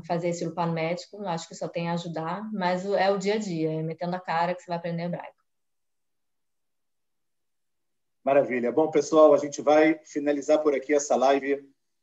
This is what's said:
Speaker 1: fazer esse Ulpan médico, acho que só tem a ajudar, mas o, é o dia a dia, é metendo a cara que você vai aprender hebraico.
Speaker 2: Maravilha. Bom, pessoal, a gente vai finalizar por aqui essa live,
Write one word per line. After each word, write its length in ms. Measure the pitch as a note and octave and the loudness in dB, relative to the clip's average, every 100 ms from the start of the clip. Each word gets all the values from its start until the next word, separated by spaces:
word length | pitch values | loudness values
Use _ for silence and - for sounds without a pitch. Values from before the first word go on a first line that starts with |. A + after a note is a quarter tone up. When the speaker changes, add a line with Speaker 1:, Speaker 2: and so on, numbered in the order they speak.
| - | -4
Speaker 1:
fazer 220 | E3+ F3 | -2 -2
esse 160 | E3+ E3 | -4 -6
Ulpan 260 | E3+ E3+ | -4 -2
médico, 500 | E3 D#3+ F3 - G#3 G3 | -2 -4 -4 -10 -12 -8
acho 220 | E3 - | -8 -8
que 80 | - | -10
só 120 | E3 | -8
tem 220 | E3+ E3+ | -6 -4
a 40 | |
ajudar, 560 | E3+ E3+ D#3+ D#3+ F#3 A3 | -4 -6 -6 -6 -6 -8
mas 320 | G#3 F3+ F#3 G3 | -4 -2 -2 -2
o, 100 | F#3+ | 0
é 160 | F#3+ | 2
o 60 | G3+ | 0
dia 160 | F#3+ | 0
a 40 | A3 | -2
dia, 360 | G3+ E3 D#3+ | -2 -4 -2
é 80 | D#3+ | -2
metendo 340 | D#3+ D#3+ F3 F3+ | -6 -6 -6 -6
a 40 | |
cara 360 | F3+ E3 F3 F3+ | -4 -2 -2 -4
que 60 | |
você 60 | - | -6
vai 100 | E3+ | -6
aprender 260 | E3+ E3+ | -6 -6
hebraico. 320 | F3 E3+ - _ _ _ _ _ _ _ _ _ _ _ _ _ _ _ _ _ _ _ _ _ _ _ _ _ _ _ _ _ | -6 -8 -12 _ _ _ _ _ _ _ _ _ _ _ _ _ _ _ _ _ _ _ _ _ _ _ _ _ _ _ _ _
Speaker 2:
Maravilha. 480 | C3 C#3 B2+ B2 A#2+ | 2 4 4 0 0
Bom, 200 | C3 D#3 | 2 2
pessoal, 420 | D#3 C#3+ D#3 D#3 | 2 2 8 8
a 40 | C#3 | 6
gente 240 | D3 - | 2 -4
vai 380 | C3 D3+ D#3 D#3+ - | 2 4 4 0 -6
finalizar 560 | D3 C#3+ C#3+ C3+ D3+ | -6 -2 -2 2 2
por 120 | D3+ | 2
aqui 200 | C3 - | 0 0
essa 220 | D3 - A#2+ | 0 2 2
live, 520 | C3+ C#3 C3+ C#3 - _ _ _ | 4 2 0 -4 -6 _ _ _